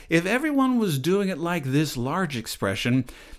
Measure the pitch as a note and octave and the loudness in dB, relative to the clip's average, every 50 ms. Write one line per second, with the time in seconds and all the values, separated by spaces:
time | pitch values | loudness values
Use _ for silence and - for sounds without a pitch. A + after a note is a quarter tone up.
0 | - - E3 E3 E3+ F#3+ A3+ B3+ D#4 D#4 C#4+ C4+ C4+ C4 B3+ A#3+ G#3+ F#3+ D3 C3+ | -4 0 2 2 2 2 0 0 0 0 2 2 2 2 2 2 2 2 0 0
1 | B2+ E3 F#3+ G3+ G3+ F#3+ F#3 C#3 E3 E3+ F3+ F3 C3+ C3 C3 D3 D#3 C#3+ - B2+ | 0 2 2 2 2 0 -2 -4 -4 -2 -2 -2 -2 0 2 2 2 0 -2 -4
2 | A#2 C3 D#3 F#3 F#3+ D3+ C#3 A2+ A2 - - - - G2 F#2+ - - B2 B2 C3 | -4 -2 -2 -2 -2 -2 -2 -6 -6 -8 -8 -4 -2 -2 -2 0 0 2 2 2
3 | B2 - - - - - - | 0 -2 -8 -20 -20 -20 -14